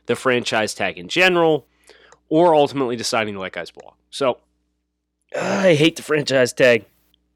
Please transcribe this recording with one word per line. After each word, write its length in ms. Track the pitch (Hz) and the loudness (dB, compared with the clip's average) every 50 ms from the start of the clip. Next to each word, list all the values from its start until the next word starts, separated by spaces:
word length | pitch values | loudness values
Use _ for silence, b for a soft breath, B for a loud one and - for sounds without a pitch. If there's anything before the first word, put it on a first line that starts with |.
| b _ | b _
the 100 | 120 - | -6 -4
franchise 560 | - 131 123 120 113 - - 113 107 101 - | 0 0 0 0 -2 -2 -2 -2 -2 -2 -4
tag 240 | - 107 95 85 90 | -6 -6 -6 -6 -8
in 100 | 87 87 | -14 -6
general, 600 | - 160 180 185 180 170 170 160 156 143 - b b b b b b b b b b b b _ | -2 0 2 2 2 2 2 2 0 0 -4 b b b b b b b b b b b b _
or 260 | 156 160 175 175 160 | 2 2 4 4 6
ultimately 440 | 151 143 135 120 139 135 117 123 117 | 4 2 2 0 -4 -4 -4 -4 -6
deciding 360 | - - - 117 110 104 101 | -6 -4 -2 -2 -2 -4 -6
to 60 | 98 | -10
let 140 | 95 92 - | -12 -10 -10
guys 180 | 90 85 - _ - | -12 -14 -14 _ -20
walk. 140 | - - _ _ _ _ | -20 -20 _ _ _ _
So, 300 | - - 139 131 117 - _ _ _ _ _ _ _ _ _ _ _ _ _ _ _ _ _ _ _ | -10 -4 -2 -2 -2 -4 _ _ _ _ _ _ _ _ _ _ _ _ _ _ _ _ _ _ _
I 420 | - 165 185 196 196 190 190 170 | -8 -6 -4 -4 0 2 2 4
hate 200 | 139 151 165 165 | 4 2 0 0
the 80 | - - | -2 -6
franchise 480 | - 147 151 143 - 131 135 127 120 | -4 -4 -2 -2 0 0 0 0 0
tag. 320 | - - 139 127 120 117 - _ _ _ _ _ _ _ _ _ _ | 0 2 4 4 4 4 0 _ _ _ _ _ _ _ _ _ _